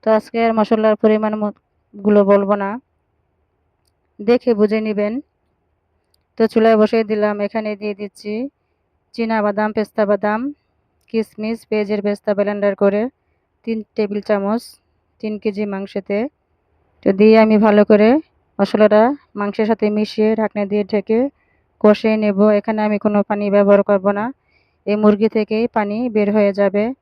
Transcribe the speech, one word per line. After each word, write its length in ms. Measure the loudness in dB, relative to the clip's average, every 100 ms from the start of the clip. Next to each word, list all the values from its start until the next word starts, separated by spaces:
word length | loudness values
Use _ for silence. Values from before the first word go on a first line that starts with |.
তো 40 | 0
আজকে 260 | 0 0 -2
আর 80 | 0
মশলার 420 | 0 0 2 0 2
পরিমাণ 380 | 2 2 0 -4
ম-, 220 | -6 -8 _ _ _
গুলো 280 | -6 2 4
বলবো 300 | 4 2 2 -2
না, 140 | -4 -10 _ _ _ _ _ _ _ _ _ _ _ _ _ _
দেখে 320 | 0 0 2
বুঝে 280 | 0 2 0
নিবেন। 340 | -4 -4 -4 -6 -12 _ _ _ _ _ _ _ _ _ _ _
তো 60 | 0
চুলায় 300 | 2 2 4
বসিয়ে 260 | 2 0
দিলাম, 320 | -2 -2 -2 -2
এখানে 280 | -6 -6 -8 -8
দিয়ে 200 | -10 -10
দিচ্ছি 380 | -14 _ -10 -8 -10 _ _ _ _ _ _
চীনা 240 | -8 -4 -2
বাদাম, 280 | -2 -2 -4
পেস্তা 320 | -4 -6 -4 -2
বাদাম, 340 | 0 -2 -4 -6 -12 _ _ _ _ _
কিশমিশ, 520 | -6 -6 -8 -8 -8 _
পেঁয়াজের 360 | -4 -2 -4
পেস্তা 300 | -4 -4 -4
ব্লেন্ডার 400 | -2 -2 0 -2 0
করে 260 | 0 0 -4 _ _ _ _ _ -8
তিন 100 | -8 -8
টেবিল 260 | -6 -4 -4
চামচ 420 | -2 -2 0 -4 -6 _ _ _ _ _
তিন 100 | -10 -6
কেজি 240 | -6 -6 -6
মাংসেতে। 520 | -8 -8 -10 -6 -4 -4 _ _ _ _ _ _ _ -2
তো 40 |
দিয়ে 240 | 4 6 6
আমি 160 | 6 4
ভালো 240 | 4 4 4
করে 240 | 4 4 2 -2 _ _ -6
মশলাটা 440 | -2 2 4 4 2 0 _
মাংসের 340 | -8 -8 -4 -4
সাথে 180 | -2 -2
মিশিয়ে 400 | -2 -4 -2 -2 0
ঢাকনা 280 | -4 -4 -4
দিয়ে 180 | -4
ঢেকে 360 | -2 -4 -2 -2 -2 _ _ _ _ _
কষিয়ে 340 | 2 2 0 0
নেব। 220 | 0 2 2
এখানে 280 | 2 -2 -4
আমি 160 | -2 -2
কোনো 220 | 0 -2
পানি 220 | -2 -4 0
ব্যবহার 320 | 2 4 4
করব 220 | 4 0 0
না, 140 | -2 -6 -10 _ _ _ _ -6
এই 80 | 2
মুরগি 340 | 2 2 0
থেকেই 360 | -2 -4 -4 -2
পানি 300 | -4 -4 -4 -4
বের 200 | -2 0
হয়ে 180 | 2 0
যাবে। 300 | 0 0 0 -4 -6